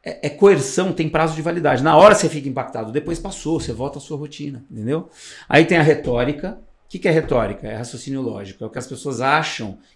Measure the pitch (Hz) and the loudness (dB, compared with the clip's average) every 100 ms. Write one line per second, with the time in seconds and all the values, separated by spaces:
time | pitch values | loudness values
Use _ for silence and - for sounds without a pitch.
0 | - - 147 - 196 175 - - 190 170 | -12 -8 -8 4 6 6 2 -2 -2 -2
1 | 156 156 160 156 160 170 151 131 147 156 | -2 0 0 -2 -4 0 0 2 4 8
2 | 202 208 160 151 139 131 120 120 107 135 | 8 8 2 -2 -6 -8 -8 -8 -6 -6
3 | 156 165 190 - 147 160 - 113 135 151 | -4 -8 -8 -8 -4 -4 -4 -6 -8 -8
4 | - 151 147 - 147 127 - 113 110 156 | -12 -10 -10 -10 -12 -12 -14 -8 -4 -4
5 | 180 - - - - 143 165 170 156 143 | -4 -20 -20 -20 2 4 6 4 4 2
6 | 127 120 131 147 180 - - _ _ 180 | 0 -2 -2 -4 -10 -12 -20 _ _ -6
7 | 196 160 156 131 104 104 117 110 123 - | 0 0 2 0 -2 -6 -10 -10 -10 -12
8 | 135 135 127 104 98 - 110 131 123 131 | -10 -8 -8 -8 -14 -14 -12 -12 -12 -10
9 | 143 117 131 151 156 - 110 95 _ | -8 -4 0 0 0 -8 -10 -12 _